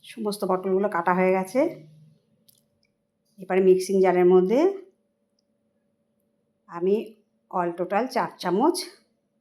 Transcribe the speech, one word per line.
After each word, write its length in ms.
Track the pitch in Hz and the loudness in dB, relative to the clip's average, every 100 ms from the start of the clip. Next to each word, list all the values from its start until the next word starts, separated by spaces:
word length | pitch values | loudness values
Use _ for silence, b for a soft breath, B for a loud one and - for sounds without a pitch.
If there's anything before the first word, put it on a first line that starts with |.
সমস্ত 380 | - - 214 202 190 | -20 -10 -8 -6 -4
পটলগুলো 420 | 185 190 190 202 | -4 -2 -2 -2
কাটা 240 | 175 170 | -2 -2
হয়ে 180 | 180 185 | 0 2
গেছে। 280 | 185 185 254 320 - - - - _ _ _ _ _ _ _ _ _ _ _ _ _ | 0 -2 -2 -4 -6 -20 -20 -20 _ _ _ _ _ _ _ _ _ _ _ _ _
এবারে 240 | 185 185 | -4 2
মিক্সিং 340 | 190 185 185 196 | 4 4 2 2
জারের 240 | 190 180 180 | 2 4 6
মধ্যে 360 | 185 185 233 349 392 - _ _ _ _ _ _ _ _ _ _ _ _ _ _ _ _ _ _ | 6 4 2 2 -2 -16 _ _ _ _ _ _ _ _ _ _ _ _ _ _ _ _ _ _
আমি 280 | 170 180 208 214 - _ _ _ | -6 -2 -2 -4 -18 _ _ _
all 180 | 190 175 170 | -4 -4 -4
total 260 | 175 202 254 | -4 -4 -2
চার 220 | 240 170 - | -4 -6 -6
চামচ 400 | 185 180 285 - - - _ _ _ _ | -4 0 0 -2 -8 -18 _ _ _ _